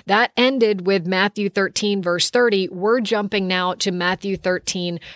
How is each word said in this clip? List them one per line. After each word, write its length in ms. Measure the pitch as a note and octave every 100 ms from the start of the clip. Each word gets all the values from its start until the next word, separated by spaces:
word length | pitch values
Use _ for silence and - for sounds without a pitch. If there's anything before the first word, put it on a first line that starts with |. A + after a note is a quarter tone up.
| -
That 240 | G3+ A#3+ -
ended 500 | B3 C4+ A3 G3+ F3+
with 200 | G3 E3+
Matthew 420 | F#3 G3+ G#3 G3+
thirteen, 540 | G3+ F#3+ - G#3 G3+
verse 280 | F3 F3 -
thirty. 380 | A#3+ A#3+ G3+ F#3+
We're 320 | F#3 G3+ B3+
jumping 480 | G#3+ A3 G3+ G#3 F#3+
now 260 | F#3 F3+
to 160 | F3+ G3
Matthew 460 | F3+ F3 F#3 G3+ F#3+
thirteen, 640 | F#3 F3+ - F#3+ F3 E3+ -